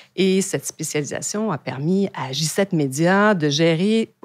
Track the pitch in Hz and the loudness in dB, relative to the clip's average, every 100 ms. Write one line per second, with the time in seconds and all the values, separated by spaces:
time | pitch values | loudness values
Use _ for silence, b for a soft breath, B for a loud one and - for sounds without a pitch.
0 | B - 196 190 190 139 - - 156 147 | B 0 2 2 0 -4 -6 -8 -6 -4
1 | 151 - - 202 220 151 - 131 147 190 | -4 -6 -6 -4 -2 -4 -6 -4 0 0
2 | 196 - 131 135 160 - - 165 139 135 | 0 -4 -8 -4 -2 -2 0 0 0 0
3 | 170 196 208 202 151 143 165 160 196 220 | 2 4 4 2 0 2 2 2 2 0
4 | 220 _ | -2 _